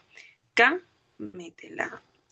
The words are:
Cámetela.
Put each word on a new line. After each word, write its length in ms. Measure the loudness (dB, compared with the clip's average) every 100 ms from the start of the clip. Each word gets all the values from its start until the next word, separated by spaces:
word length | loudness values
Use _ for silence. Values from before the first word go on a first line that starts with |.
| -20 -20 -20 -20 _
Cámetela. 1500 | 6 6 6 -6 _ _ -14 -12 -12 -14 -16 -14 -6 -6 -6 -20 _ -10